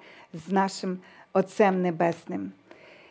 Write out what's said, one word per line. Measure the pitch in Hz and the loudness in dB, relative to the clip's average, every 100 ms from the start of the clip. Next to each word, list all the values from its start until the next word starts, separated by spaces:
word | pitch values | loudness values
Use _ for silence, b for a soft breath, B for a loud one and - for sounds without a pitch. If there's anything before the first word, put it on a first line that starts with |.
| b b b | b b b
з | 165 180 | -16 -2
нашим | 196 190 - 190 180 b b b | 0 0 -2 -6 -8 b b b
Отцем | 196 185 - 202 185 | 0 0 2 4 4
Небесним. | 180 165 170 160 - 185 - - b b b b b | 0 2 0 0 -8 -10 -10 -14 b b b b b